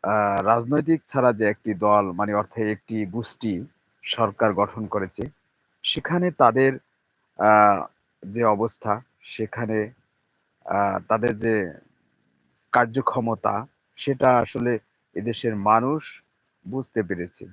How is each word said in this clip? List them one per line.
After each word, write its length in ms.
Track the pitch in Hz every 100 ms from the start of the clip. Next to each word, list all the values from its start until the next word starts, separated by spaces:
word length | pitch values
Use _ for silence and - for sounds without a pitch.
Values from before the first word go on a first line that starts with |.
আহ, 360 | 95 107 104 98
রাজনৈতিক 580 | 95 117 117 143 143 165 _
ছাড়া 240 | 143 123
যে 120 | 110
একটি 300 | 107 104 113
দল, 380 | 98 107 104 98
মানে 220 | 87 104
অর্থে 360 | 104 104 - 107
একটি 360 | 107 _ 110 101
গোষ্ঠী 580 | 104 117 - 113 90 143 _ _ _
সরকার 500 | - - 110 98 110
গঠন 340 | 95 101 117 104
করেছে, 380 | 107 92 - 123 _ _ _ _ _
সেখানে 480 | - - - 175 180
তাদের, 480 | 156 123 117 135 131 _ _ _ _ _ -
আহ, 480 | 104 107 104 98 - _ _ _
যে 220 | 95 107
অবস্থা, 560 | 117 104 113 - 110 104 123 _
সেখানে, 680 | - - 110 - 113 110 107 _ _ _ _ _ _ _ -
আহ, 320 | 101 101 95 87
তাদের 280 | 110 117 107
যে 360 | 113 110 90 - _ _ _ _ _ _ _ _ _
কার্যক্ষমতা, 920 | 123 120 120 - 131 113 110 107 101 127 _ _ -
সেটা 420 | - 131 131 123
আসলে 400 | 117 - 120 117 _ _ _
এদেশের 420 | 85 110 113 120 107
মানুষ 680 | 101 113 127 156 - - _ _ _ _ -
বুঝতে 340 | 127 127 117
পেরেছে। 420 | 92 90 87 _ 92